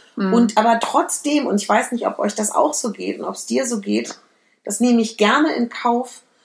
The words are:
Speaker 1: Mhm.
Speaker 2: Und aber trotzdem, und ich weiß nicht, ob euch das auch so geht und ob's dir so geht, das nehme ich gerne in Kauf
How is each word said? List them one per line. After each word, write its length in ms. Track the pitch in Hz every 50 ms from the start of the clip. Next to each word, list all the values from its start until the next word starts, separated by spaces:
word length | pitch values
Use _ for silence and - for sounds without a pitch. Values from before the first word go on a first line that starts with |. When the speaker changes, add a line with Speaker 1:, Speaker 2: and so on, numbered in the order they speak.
| _ _ _
Speaker 1:
Mhm. 160 | - 202 190 196
Speaker 2:
Und 240 | 233 240 208 -
aber 220 | 220 220 233 226 226
trotzdem, 680 | - - - 294 349 349 - - - 294 294 294 262
und 140 | - 202 202
ich 60 | - -
weiß 240 | 208 226 262 - 247
nicht, 140 | 240 -
ob 120 | - 208 -
euch 160 | 208 208 -
das 160 | - 214 208 -
auch 200 | 214 254 302 302
so 180 | - - 233
geht 280 | 190 - 180 190 180 -
und 60 | -
ob's 200 | - - - -
dir 200 | - 226 247 262
so 140 | 233 240 208
geht, 400 | 196 202 208 226 233 - - - _ _ _ _ _ _ _ _ _
das 160 | - 202 -
nehme 200 | 233 247 240 233
ich 140 | 220 226 -
gerne 380 | - 208 208 247 294 302 311 294
in 160 | 240 240 233
Kauf 540 | - - - 240 233 240 254 - - - _ _ _ _